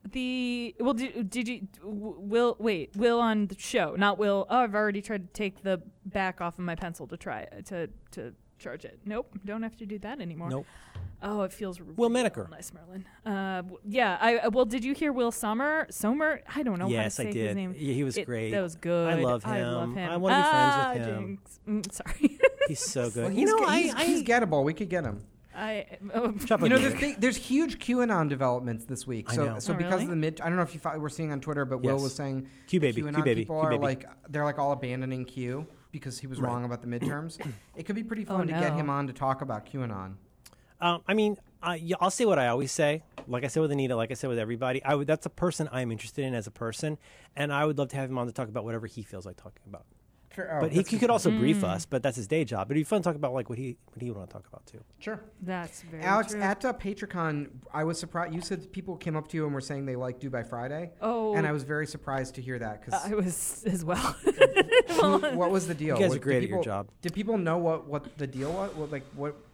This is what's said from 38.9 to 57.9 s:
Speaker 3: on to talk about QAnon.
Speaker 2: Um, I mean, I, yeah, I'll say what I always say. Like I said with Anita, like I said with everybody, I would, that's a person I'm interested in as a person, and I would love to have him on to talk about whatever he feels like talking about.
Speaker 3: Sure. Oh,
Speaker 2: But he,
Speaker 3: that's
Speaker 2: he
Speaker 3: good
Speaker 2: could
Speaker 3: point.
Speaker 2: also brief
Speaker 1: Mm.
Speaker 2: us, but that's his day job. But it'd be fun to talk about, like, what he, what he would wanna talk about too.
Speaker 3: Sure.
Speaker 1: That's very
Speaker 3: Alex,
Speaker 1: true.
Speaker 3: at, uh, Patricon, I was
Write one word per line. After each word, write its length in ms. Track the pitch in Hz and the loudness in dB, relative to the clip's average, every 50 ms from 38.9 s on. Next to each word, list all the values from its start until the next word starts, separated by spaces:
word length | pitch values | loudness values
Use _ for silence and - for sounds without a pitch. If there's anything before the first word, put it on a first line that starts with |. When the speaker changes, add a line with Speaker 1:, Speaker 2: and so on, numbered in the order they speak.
Speaker 3:
on 180 | 139 143 143 131 | 0 0 -2 -4
to 40 | |
talk 280 | 127 - 139 135 131 135 | -4 -2 0 0 0 0
about 240 | 143 135 117 107 - | -2 -6 -6 -8 -8
QAnon. 480 | - - 139 127 117 107 95 95 95 98 98 - _ _ _ _ - - _ _ _ _ _ | -8 -8 -6 -6 -4 -6 -8 -8 -10 -12 -14 -18 _ _ _ _ -20 -20 _ _ _ _ _
Speaker 2:
Um, 200 | 175 175 170 165 - - | 2 2 2 2 0 0
I 60 | 196 | 2
mean, 220 | 220 214 208 208 - - - _ _ | 4 4 2 2 -2 -10 -20 _ _
I, 140 | - 170 175 | -4 -4 -4
yeah, 220 | 160 165 165 180 - | -4 -2 -4 0 2
I'll 100 | 175 190 | 2 2
say 140 | - - 247 | 4 4 4
what 140 | 214 185 143 | 6 6 6
I 80 | 127 120 | 6 4
always 220 | 117 127 151 135 | 4 2 0 -2
say. 320 | - - 156 147 147 156 - - - - - | 2 2 4 4 4 0 -4 -10 -18 -16 -8
Like 160 | - 123 123 | -4 -4 -2
I 60 | 135 135 | -2 0
said 120 | - 156 | 2 2
with 100 | 160 151 | 2 2
Anita, 240 | 143 139 135 127 123 | 2 2 2 2 2
like 160 | 113 113 113 | 0 0 -2
I 20 | 135 | -2
said 140 | - - 131 | -4 -4 -2
with 80 | 120 117 | -2 -2
everybody, 420 | 110 107 120 113 131 127 127 135 - | -2 -2 -2 -2 0 0 0 0 2
I 100 | 135 147 | 2 2
would, 140 | 143 143 139 | 2 4 2
that's 180 | 156 156 - | 0 0 0
a 40 | - | -10
person 380 | _ - 175 180 151 - 156 147 | _ 0 0 0 0 0 -4 -2
I'm 180 | - 131 127 117 | -2 -2 -2 -2
interested 340 | 113 104 - 110 - - 139 | -4 -6 -8 -10 -6 -6 -4
in 100 | 131 127 | -2 -2
as 120 | 117 101 | -4 -4
a 60 | 117 | -6
person, 460 | - - 117 113 110 - - 151 151 - _ - - - - - _ | -10 -8 -8 -6 -6 -4 -4 -4 -4 -6 _ -20 -20 -20 -20 -18 _
and 180 | - 143 147 | -4 -2 0
I 120 | 143 139 151 | 2 2 2
would 140 | 156 151 135 | 2 2 0
love 100 | 143 127 | 0 -2
to 80 | - | -2
have 120 | 139 135 127 | -4 -4 -2
him 80 | 131 127 | -2 -2
on 80 | 120 120 | -4 -4
to 40 | |
talk 140 | 113 - 127 107 | -4 -6 -6 -4
about 160 | 107 120 104 | -4 -6 -4
whatever 220 | 117 113 113 113 | -4 -6 -6 -6
he 160 | 110 - 120 | -8 -10 -12
feels 240 | 104 - - 92 92 | -12 -10 -12 -12 -12
like 100 | 98 87 | -12 -16
talking 260 | - - 98 - - _ | -16 -18 -20 -20 -20 _
about. 200 | 101 98 - - _ - _ _ _ _ _ _ - - | -16 -16 -16 -18 _ -20 _ _ _ _ _ _ -16 -12
Speaker 3:
Sure. 120 | - 185 - 160 151 | -10 -8 -4 0 0
Oh, 20 | |
Speaker 2:
But 100 | 156 160 | 0 2
he, 60 | 143 | 2
Speaker 3:
that's 120 | 175 196 - | 2 2 2
Speaker 2:
he 60 | 226 | 2
Speaker 3:
good 40 | 208 | 2
Speaker 2:
could 80 | 233 233 | 4 4
Speaker 3:
point. 40 | 233 208 - | 4 4 4
Speaker 2:
also 40 | 170 | 2
brief 240 | - 110 120 139 - 202 | 4 4 4 4 4 4
Speaker 1:
Mm. 20 | 190 | 2
Speaker 2:
us, 200 | 185 95 - - | 0 0 -2 -4
but 160 | - 135 131 117 | -4 -4 0 0
that's 120 | 139 120 | 0 -2
his 120 | 123 110 98 | -2 -2 0
day 160 | 151 160 151 | 2 0 2
job. 240 | 110 120 101 98 117 | 0 -2 -4 -2 0
But 80 | 143 | 0
it'd 60 | 151 | 0
be 20 | 151 | 0
fun 160 | - 220 208 | 2 0 2
to 20 | 165 180 | 2 0
talk 80 | 160 | -2
about, 160 | 147 147 131 127 | 0 -2 -2 -2
like, 140 | 131 117 - | -2 -4 -4
what 100 | 120 113 | -6 -6
he, 180 | 131 127 117 _ _ - | -6 -8 -8 _ _ -20
what 80 | - 113 | -12 -10
he 60 | 123 123 | -8 -8
would 80 | 110 101 | -6 -8
wanna 120 | 92 87 | -10 -12
talk 160 | - 101 101 | -14 -16 -16
about 180 | _ - - - | _ -20 -20 -20
too. 120 | - - 110 - _ - _ | -20 -20 -20 -20 _ -20 _
Speaker 3:
Sure. 200 | - 214 220 214 - - - - | -10 -10 -10 -10 -12 -18 -16 -12
Speaker 1:
That's 400 | 185 175 185 180 175 160 - - | -8 -6 -6 -6 -6 -8 -12 -16
very 220 | - 165 165 160 160 | -16 -14 -12 -4 2
Speaker 3:
Alex, 280 | 180 196 220 220 214 | 4 4 4 4 2
Speaker 1:
true. 100 | 214 208 | -2 0
Speaker 3:
at, 220 | 202 190 208 202 - | 0 0 0 0 0
uh, 80 | 254 247 | -2 -2
Patricon, 760 | 247 - 202 208 - 214 - - 175 165 160 151 147 143 - - 127 - - - | -2 -4 -6 -4 -6 -8 -6 -4 -2 0 0 0 -2 -4 -6 -10 -18 -18 -6 -4
I 80 | 151 | -2
was 160 | 156 165 | 0 0